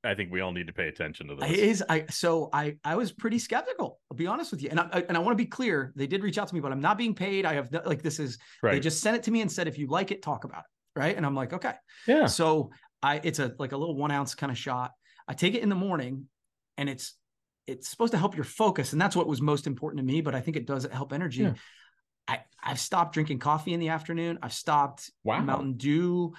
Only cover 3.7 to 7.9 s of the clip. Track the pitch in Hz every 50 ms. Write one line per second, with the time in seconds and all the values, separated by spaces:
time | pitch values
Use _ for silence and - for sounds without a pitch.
3.7 | 508 - 196 - - - _ _ 135 135 165 180 214 294 339 - - 147 135 -
4.7 | 156 170 170 170 - 180 175 175 175 170 170 220 240 202 240 - - - 262 233
5.7 | 175 143 135 131 - - 139 135 170 196 196 202 156 208 202 - 185 170 143 135
6.7 | 135 135 139 175 208 202 240 226 202 - 185 196 196 196 190 165 151 143 135 120
7.7 | 135 170 170 -